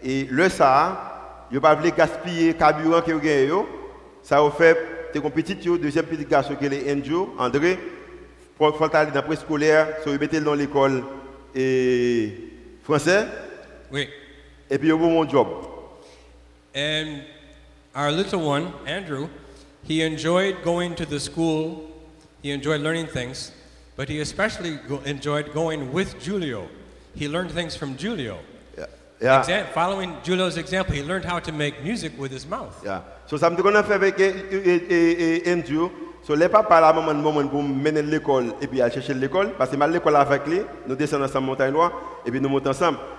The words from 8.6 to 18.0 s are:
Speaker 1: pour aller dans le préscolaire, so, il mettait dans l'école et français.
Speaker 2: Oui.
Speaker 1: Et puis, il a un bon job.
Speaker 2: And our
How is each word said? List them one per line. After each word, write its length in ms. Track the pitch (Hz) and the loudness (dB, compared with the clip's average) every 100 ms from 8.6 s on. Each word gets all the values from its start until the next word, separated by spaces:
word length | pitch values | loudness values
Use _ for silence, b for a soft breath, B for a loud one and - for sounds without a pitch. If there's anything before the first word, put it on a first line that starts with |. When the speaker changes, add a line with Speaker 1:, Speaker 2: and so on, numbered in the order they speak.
| 151 151 | 2 2
Speaker 1:
pour 180 | 156 | 2
aller 160 | 156 151 | 2 2
dans 100 | 139 | 0
le 60 | 139 | -2
préscolaire, 680 | 156 - 151 151 156 156 156 | -4 -2 0 4 4 4 -2
so, 80 | 151 | -4
il 60 | 139 | -2
mettait 240 | 147 160 | 0 0
dans 100 | 151 | 0
l'école 500 | 147 143 143 139 135 123 135 - - - | 0 0 2 2 2 -4 -14 -18 -20 -10
et 800 | 135 131 131 127 123 120 120 107 95 - - - - | -2 0 2 2 2 2 0 -2 -6 -16 -18 -20 -20
français. 440 | - 147 147 190 220 - - - - - - | -2 0 2 2 0 -10 -14 -18 -20 -20 -10
Speaker 2:
Oui. 160 | 135 135 - - - - - _ | -8 -8 -12 -20 -20 -20 -20 _
Speaker 1:
Et 100 | 139 | -2
puis, 100 | 156 | 2
il 40 | |
a 20 | |
un 40 | 160 | 2
bon 280 | 170 165 151 | 2 2 2
job. 220 | 135 110 - - - - - B B B - - _ _ 139 | 2 2 -2 -12 -16 -18 -20 B B B -20 -20 _ _ -6
Speaker 2:
And 460 | 147 156 156 143 135 - - - - - _ | -4 -4 -4 -8 -14 -20 -20 -20 -20 -20 _
our 160 | 135 | -4